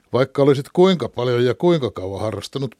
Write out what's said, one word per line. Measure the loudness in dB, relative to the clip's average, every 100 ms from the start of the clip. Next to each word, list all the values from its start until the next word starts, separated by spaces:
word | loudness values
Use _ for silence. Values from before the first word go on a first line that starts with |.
| _
vaikka | -2 -2 2
olisit | 2 2 0
kuinka | 2 4 2 -4
paljon | -4 -2 0
ja | 0
kuinka | 0 0 0 -2
kauan | -6 -8 -6
harrastanut | -6 -8 -10 -10 -10